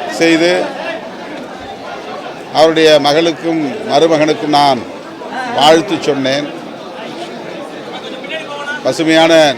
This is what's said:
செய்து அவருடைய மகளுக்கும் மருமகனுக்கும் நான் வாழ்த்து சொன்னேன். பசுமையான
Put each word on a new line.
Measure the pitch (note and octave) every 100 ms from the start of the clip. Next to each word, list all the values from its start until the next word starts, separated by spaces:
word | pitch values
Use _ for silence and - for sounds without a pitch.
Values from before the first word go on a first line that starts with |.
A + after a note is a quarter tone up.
| - -
செய்து | E3 D#3+ E3+ F3+ F#3+ - - - - - - - B2+ - - - - - - - - - - C#3
அவருடைய | D#3+ D#3+ D#3 D3+ C#3
மகளுக்கும் | D3 E3+ D#3 E3 E3 C#3+ A2 -
மருமகனுக்கும் | C#3 E3 D#3+ D#3 D#3+ D3+ D3
நான் | C#3+ B2+ - - - - - - - B2+
வாழ்த்து | D3 E3 D#3 D#3 -
சொன்னேன். | C3+ C3 C#3 D3 - - - - - - E4 E4+ - - - - - - - - - C#4 - - - - - C3
பசுமையான | C3 D#3+ D#3+ E3 E3 D3+